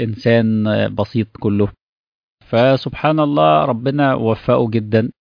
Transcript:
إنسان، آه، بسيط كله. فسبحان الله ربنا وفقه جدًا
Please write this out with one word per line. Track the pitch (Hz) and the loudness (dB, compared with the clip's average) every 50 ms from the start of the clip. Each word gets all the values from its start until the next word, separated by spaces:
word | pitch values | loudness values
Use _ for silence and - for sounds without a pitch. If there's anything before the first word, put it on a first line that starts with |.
إنسان، | 123 110 107 - - 117 117 117 113 110 110 107 107 | -8 -6 -6 -4 0 2 2 4 2 2 0 0 0
آه، | 107 104 107 104 104 | 0 0 0 -2 -2
بسيط | 101 104 101 - - 117 107 - - - | -4 -4 -6 -4 -4 -4 -4 -4 -6 -6
كله. | - 107 104 101 101 101 - _ _ _ _ _ _ _ _ _ _ _ _ _ _ | -4 -2 0 0 0 -2 -4 _ _ _ _ _ _ _ _ _ _ _ _ _ _
فسبحان | _ - 113 123 131 135 127 - 127 - - - 151 156 156 | _ 0 2 4 4 2 2 -2 -6 -8 -4 -2 0 0 0
الله | 151 147 147 151 156 156 156 156 151 | 0 0 0 2 2 4 4 2 2
ربنا | 139 120 113 123 139 139 147 143 135 131 | 0 -2 -4 -4 -4 -2 0 0 0 0
وفقه | - 113 113 110 - - - 123 127 123 113 | 0 0 -2 -2 -2 0 0 0 2 2 0
جدًا | 107 113 107 107 110 110 113 123 - _ | -2 -2 -2 0 0 0 0 0 -4 _